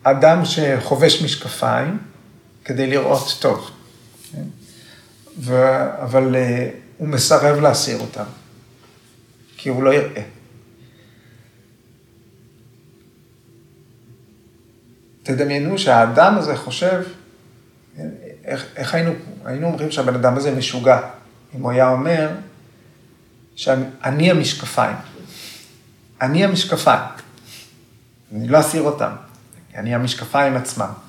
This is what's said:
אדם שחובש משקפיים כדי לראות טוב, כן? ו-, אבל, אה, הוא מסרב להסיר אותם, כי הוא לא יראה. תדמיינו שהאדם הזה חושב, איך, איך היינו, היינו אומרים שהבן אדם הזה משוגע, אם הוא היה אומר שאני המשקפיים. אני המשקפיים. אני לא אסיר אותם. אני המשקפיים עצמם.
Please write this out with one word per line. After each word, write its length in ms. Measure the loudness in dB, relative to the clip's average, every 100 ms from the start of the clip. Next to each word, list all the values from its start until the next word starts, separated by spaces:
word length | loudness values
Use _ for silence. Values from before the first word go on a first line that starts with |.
אדם 420 | 2 6 6 6
שחובש 760 | 2 0 0 0 0 2 4 4
משקפיים 760 | -2 -4 -8 -4 -2 -2 -2 -6 -10 -20 -20 -20 _ _
כדי 220 | -8 -4 -2
לראות 500 | 0 0 0 -2 -2
טוב, 300 | -2 -2 -8 -20 -20 -20 -20 -20 -18
כן? 120 | -14 -14 -16 -20 -20 -20 -20 -20 _ -20 -12
ו-, 640 | -2 4 4 4 -2 -6
אבל, 340 | 0 2 4 2
אה, 340 | 0 -2 -4 -8 -20 -10
הוא 100 | -4
מסרב 520 | -2 4 4 6 4
להסיר 380 | 4 2 -2 -6
אותם, 240 | -8 -10 -12 -14 -20 -20 _ _ -20 _ _ _ _ _ _ -12
כי 120 | -6
הוא 140 | 2
לא 120 | 4
יראה. 280 | 4 0 -8 -14 -18 -20 -20 _ _ -20 _ -20 _ _ _ _ _ _ _ _ _ _ _ _ _ _ _ _ _ _ _ _ _ _ _ _ _ _ _ _ _ _ -20 _ _ _ _ _ _ _ _ _ _
תדמיינו 560 | -8 -2 -2 -2 -2 -2
שהאדם 560 | 4 4 4 6 6 4
הזה 180 | -2 -6
חושב, 460 | -8 -2 -2 -2 -4 -14 -20 _ -20 _ _ _ _ -16 -14 -14 -20 -16
איך, 220 | -10 -10 -10 -10
איך 180 | -4
היינו, 180 | -2 -2 -4 -12 -16
היינו 220 | -10 -4 -4
אומרים 240 | -4 -4
שהבן 240 | -2 0
אדם 220 | 2 2 2
הזה 180 | -2
משוגע, 460 | -2 -4 0 4 4 2 -16 -20 -20 _ -10
אם 60 |
הוא 80 | -2
היה 180 | 2 4
אומר 420 | 4 0 0 -2 -6 -14 -20 -20 _ -20 _ _ _ _ _ _ -8
שאני 720 | -2 0 -2 -6 -4 2 4
המשקפיים. 680 | 4 0 -6 -6 -2 -2 -4 -14 -20 -20 -20 -20 -20 -20 -20 _ _ _ _
אני 220 | -2 2
המשקפיים. 600 | 2 0 -2 0 2 2 -2 -14 -20 -20 -20 -20 -20 _ _ _ _ _ _
אני 160 | -8 4
לא 120 | 4
אסיר 220 | 4 0
אותם. 280 | -2 -2 -6 -8 -18 -20 -20 -20 -18
אני 200 | -10 -4
המשקפיים 640 | -2 -2 -6 -2 0 2 0
עצמם. 360 | -4 -8 -8 -10